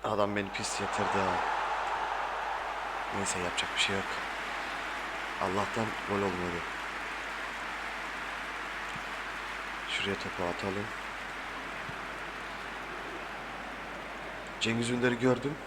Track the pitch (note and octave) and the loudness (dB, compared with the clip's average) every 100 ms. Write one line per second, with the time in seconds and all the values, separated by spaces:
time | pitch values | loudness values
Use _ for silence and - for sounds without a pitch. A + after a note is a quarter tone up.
0 | G#2+ G#2+ G2+ G#2 G2 - G#2+ - G2 - | 2 6 6 6 2 0 0 0 2 2
1 | F#2+ G2+ F#3+ - - - - - - - | 4 4 4 4 2 2 2 0 0 0
2 | - - - - - - - - - - | 0 0 0 -2 -2 -2 -2 -2 -2 -2
3 | - G2+ G2 F#2+ F2 - - - - G2 | -2 0 2 2 0 0 0 2 4 4
4 | F#2+ - - - - - - - - - | 0 -2 -2 -2 -2 -2 -2 -2 -2 -2
5 | - - - - F#2+ F#2+ A#2 - A2 G2 | -2 -2 -2 0 2 4 2 2 0 0
6 | - G2+ G2+ F2+ F2+ F2 D#2+ - - - | 2 4 4 2 0 0 -2 -4 -4 -4
7 | - - - - - - - - - - | -4 -4 -4 -4 -4 -4 -4 -4 -4 -4
8 | - - - - - - - - - - | -4 -2 -2 -4 -4 -4 -4 -4 -4 -4
9 | - - - - - - - - - - | -4 -4 -4 -4 -4 -4 -4 -4 -2 0
10 | G2 F#2+ F#2+ F#2 F2 F2 G2+ G2 G#2 - | 2 2 0 0 0 2 0 0 -2 -4
11 | - - - - - - - - - - | -4 -6 -6 -6 -6 -6 -6 -4 -4 -4
12 | - - - - - - - - - F4+ | -4 -4 -4 -6 -6 -6 -6 -6 -6 -6
13 | - - - - - - - - - - | -6 -6 -6 -6 -6 -6 -6 -6 -6 -6
14 | - - - - - - A2 A2+ A#2 B2 | -6 -6 -6 -6 -6 -2 2 4 4 6
15 | B2 A#2+ B2+ B2 C3 D#3+ | 6 8 6 6 4 -2